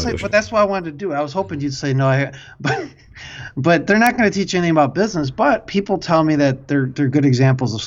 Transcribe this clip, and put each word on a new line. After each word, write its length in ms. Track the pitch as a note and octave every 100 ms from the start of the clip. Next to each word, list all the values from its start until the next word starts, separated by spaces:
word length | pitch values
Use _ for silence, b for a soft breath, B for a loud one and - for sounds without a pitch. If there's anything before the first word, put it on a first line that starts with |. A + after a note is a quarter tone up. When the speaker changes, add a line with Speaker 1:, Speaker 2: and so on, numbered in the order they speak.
Speaker 1:
say, 80 | A#3+
Speaker 2:
yourself. 100 | A3+
Speaker 1:
but 80 | G3+
that's 200 | G#3 G#3
why 100 | A3
I 40 | G3+
wanted 200 | G3 E3
to 60 | C#3+
do 140 | G3
it. 20 | C#3+
I 60 |
was 100 | D3
hoping 280 | E3 F#3+ D#3
you'd 120 | C#3+
say 200 | C3+ C#3+
no, 140 | C3+ C3+
I, 260 | C3 C3+ - -
<laughs> 140 | -
but, 300 | - G#4 D#4 - B B B B B -
but 320 | D3 E3 C3
they're 100 | G#3
not 200 | A#3+ A#3+
gonna 120 | G#3
teach 240 | G3 F#3
anything 180 | F3+ F3
about 220 | D#3 C#3+
business. 380 | D#3+ G#3 E3+ C3+
But 360 | B2+ C4+ A3 -
people 300 | G3 G3 F#3
tell 260 | E3 D#3+
me 120 | D#3 D3+
that 320 | C#3+ C3+ -
they're, 200 | C#3+ B2+
they're 200 | B2+ C#3
good 180 | C#3+ C#3+
examples 480 | B2 C3 B2+ B2 G#2+